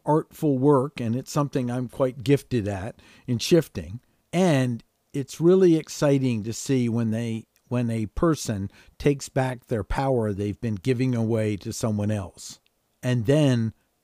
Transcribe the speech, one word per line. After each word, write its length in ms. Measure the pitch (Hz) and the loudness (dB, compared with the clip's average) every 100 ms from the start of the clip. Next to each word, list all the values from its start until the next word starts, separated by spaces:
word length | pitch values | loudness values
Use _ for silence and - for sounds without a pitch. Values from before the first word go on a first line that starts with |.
| - | 0
artful 500 | 151 - - 156 131 | 0 0 -4 0 2
work, 440 | 139 143 139 - | 4 4 2 -4
and 140 | 117 | -4
it's 180 | 120 135 | -4 -4
something 380 | 156 143 139 123 | -2 -2 -2 -4
I'm 180 | 123 127 | -4 -6
quite 360 | - 131 127 | -2 -2 -2
gifted 440 | 110 139 - 123 101 | 0 0 2 -2 -2
at 340 | 98 104 - - - - | -4 -8 -12 -20 -16 -6
in 120 | 120 | -4
shifting. 640 | - 170 151 110 78 110 _ _ _ | 4 4 2 -6 -10 -12 _ _ _
And 500 | 165 185 143 127 117 - _ _ | 0 2 2 0 -4 -10 _ _
it's 280 | 143 131 - | -10 -8 0
really 360 | 165 190 185 160 | 4 6 6 4
exciting 640 | 147 - 151 139 127 113 | 0 -2 2 2 2 -2
to 80 | 104 | -4
see 360 | 110 - 135 120 | -8 -2 0 2
when 220 | 113 113 | 0 -2
they, 360 | 110 117 113 - _ - | -2 -4 -8 -10 _ -6
when 220 | 120 120 | -4 -2
a 160 | 113 107 | -2 -4
person 640 | - 170 151 - 104 98 - - - | 0 0 0 -2 -6 -6 -10 -20 -2
takes 300 | 151 139 - | 0 0 -2
back 380 | - 131 123 - | -4 -2 -4 -6
their 180 | 113 | -4
power 480 | 95 - 135 127 107 | -2 -2 0 0 0
they've 280 | 95 104 98 | -2 -4 -4
been 160 | 117 104 | -6 -4
giving 380 | 127 123 131 | -2 0 0
away 420 | 120 113 113 110 101 | 0 0 0 0 -2
to 140 | 113 | -6
someone 380 | 104 117 104 104 | -6 -2 -2 -2
else 500 | 107 95 - - - _ _ _ _ | -2 -6 -14 -20 -20 _ _ _ _
and 240 | 127 123 104 | -4 -2 2
then 480 | 202 196 120 110 - _ _ | 4 4 2 -2 -6 _ _